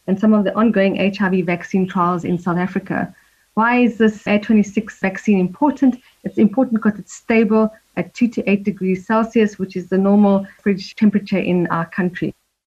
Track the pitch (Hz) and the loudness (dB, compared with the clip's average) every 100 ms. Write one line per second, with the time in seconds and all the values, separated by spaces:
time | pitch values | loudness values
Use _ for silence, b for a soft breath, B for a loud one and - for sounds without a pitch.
0 | - 196 220 214 190 208 226 196 196 - | -4 0 2 2 2 2 2 2 2 0
1 | 190 196 190 185 170 175 - 190 185 185 | -2 -2 0 0 0 -4 -2 -2 -2 0
2 | 175 175 175 175 180 175 185 196 - - | 0 -2 -4 -4 -2 -2 -2 -4 -6 -6
3 | - b b b b 214 226 247 240 - | -6 b b b b -2 2 2 2 2
4 | 220 214 - 208 208 214 196 214 214 - | 2 0 -2 0 2 2 2 -2 -8 -6
5 | 190 185 - 196 180 - 294 277 269 240 | -6 -4 0 2 0 0 -2 2 0 0
6 | b b 202 - 208 - 254 220 214 208 | b b -6 0 2 2 0 0 -2 -4
7 | - - - 226 208 220 220 B B - | -8 -10 -2 2 2 2 0 B B -10
8 | 175 - 240 - - 202 202 - 185 185 | -8 -2 -2 -2 -2 -2 -2 -4 -2 -2
9 | 185 220 226 233 208 - 190 185 170 190 | -2 -2 0 0 0 -2 -8 -8 -4 0
10 | 196 208 202 196 196 - 208 185 - - | 4 4 4 2 -2 -6 -4 -4 -6 0
11 | 214 208 202 190 - 180 165 165 170 - | 2 2 -2 -2 0 0 0 -2 -4 -4
12 | 180 180 156 - _ _ _ | -4 -4 -8 -8 _ _ _